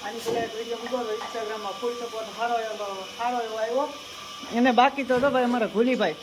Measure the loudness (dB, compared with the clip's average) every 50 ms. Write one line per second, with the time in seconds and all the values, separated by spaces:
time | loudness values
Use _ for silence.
0 | -8 -8 -8 -4 -2 0 0 0 -2 -2 -4 -8 -6 -6 -6 -6 -4 -4 -2 -2
1 | -2 -2 -4 -4 -4 -6 -6 -6 -4 -4 -6 -6 -6 -6 -6 -2 -2 -2 -2 -2
2 | -6 -6 -6 -6 -8 -8 -4 -4 0 0 2 0 0 -2 -4 -4 -4 -6 -6 -6
3 | -8 -10 -6 -2 -2 0 0 0 -2 -2 -2 -2 -2 0 2 0 0 0 -4 -12
4 | -14 -14 -14 -14 -14 -14 -12 -12 -8 -2 2 4 6 6 8 8 6 6 4 0
5 | 0 2 2 4 4 4 4 4 4 4 2 2 0 2 2 2 4 4 4 2
6 | 2 0 0 -4